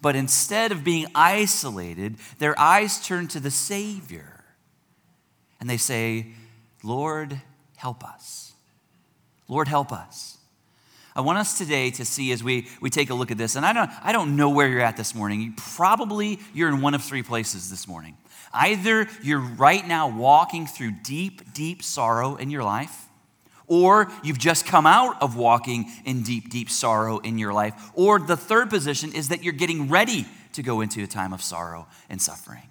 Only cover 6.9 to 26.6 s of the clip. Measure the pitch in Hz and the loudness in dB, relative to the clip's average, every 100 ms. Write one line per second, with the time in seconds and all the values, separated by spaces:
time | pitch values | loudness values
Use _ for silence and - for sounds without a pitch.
6.9 | 123 151 156 151 139 - _ _ _ 127 | -4 -4 -6 -8 -12 -14 _ _ _ -12
7.9 | 117 - - - - - _ _ _ _ | -12 -16 -20 -18 -18 -18 _ _ _ _
8.9 | _ _ _ _ _ _ 131 143 147 139 | _ _ _ _ _ _ -2 0 0 0
9.9 | 98 92 - - - _ _ _ _ _ | -8 -12 -18 -18 -20 _ _ _ _ _
10.9 | _ _ - 131 185 208 - 175 143 131 | _ _ -6 -2 0 -2 -4 -2 0 0
11.9 | 131 120 - 131 123 120 127 123 - 135 | -4 -6 -4 -2 -2 0 -2 -4 -6 -4
12.9 | 131 139 123 123 113 113 131 160 233 202 | -2 -2 -2 -4 -4 -4 0 0 2 -2
13.9 | - - 226 156 143 147 143 139 127 120 | -4 -2 0 2 2 4 4 4 4 0
14.9 | 117 110 117 104 104 113 110 - - 180 | 0 -8 -4 -4 -4 -6 -10 -14 0 2
15.9 | 220 226 208 208 208 - 143 165 139 143 | 2 0 -4 -4 -6 -10 -2 0 2 2
16.9 | 143 - 139 117 117 107 98 90 95 - | 0 -4 -8 -4 -4 -4 -8 -10 -12 -12
17.9 | 85 78 76 _ - - 113 156 208 190 | -14 -14 -20 _ -20 -10 0 2 2 2
18.9 | 220 214 - 139 147 123 117 139 196 180 | 2 0 -6 -2 -2 -2 4 6 6 0
19.9 | 165 151 110 127 147 170 175 156 - 120 | 0 0 0 6 6 6 -2 -8 -8 -8
20.9 | 101 - 143 190 185 - - 156 185 - | -6 -8 -6 -8 -10 -18 -8 -8 -6 -8
21.9 | - 117 113 131 139 135 147 110 104 151 | -2 0 2 0 -4 -6 -4 -2 -2 -6
22.9 | - - _ _ _ _ _ _ 170 180 | -14 -20 _ _ _ _ _ _ 4 8
23.9 | 208 196 - 151 135 147 160 - 180 156 | 6 4 -2 -6 -2 2 2 4 6 8
24.9 | 202 254 - 139 117 117 117 120 120 110 | 8 6 0 -4 0 4 4 2 -4 -4
25.9 | - - 127 113 120 107 120 | -8 -6 -4 -4 -6 -6 -8